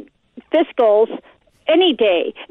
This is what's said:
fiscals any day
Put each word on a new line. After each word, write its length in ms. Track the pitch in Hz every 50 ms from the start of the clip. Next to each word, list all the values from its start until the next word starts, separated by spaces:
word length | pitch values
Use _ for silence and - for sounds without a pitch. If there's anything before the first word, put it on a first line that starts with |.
| - - _ _ _ _ - - - _
fiscals 560 | - 311 320 - - - 240 214 208 214 226 220 - - - _ _ _ _ _ _ _ _
any 260 | - 320 330 370 349
day 400 | 247 - 226 202 175 160 - - - - - -